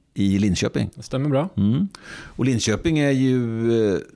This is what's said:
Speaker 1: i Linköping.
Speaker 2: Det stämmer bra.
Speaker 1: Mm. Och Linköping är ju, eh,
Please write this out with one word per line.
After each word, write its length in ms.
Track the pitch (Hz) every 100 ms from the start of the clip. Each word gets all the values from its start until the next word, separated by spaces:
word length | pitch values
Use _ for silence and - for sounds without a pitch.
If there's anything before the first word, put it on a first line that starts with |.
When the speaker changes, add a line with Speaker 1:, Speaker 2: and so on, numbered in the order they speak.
| _
Speaker 1:
i 260 | - 98 98
Linköping. 500 | 104 87 110 - 101 -
Speaker 2:
Det 80 |
stämmer 260 | - 135 147
bra. 200 | 135 185 -
Speaker 1:
Mm. 300 | 101 131 196 - - - - -
Och 100 | 127
Linköping 540 | 117 110 104 165 156
är 120 | 143
ju, 840 | 135 131 127 117 113 113 117 107
eh, 60 | 87 -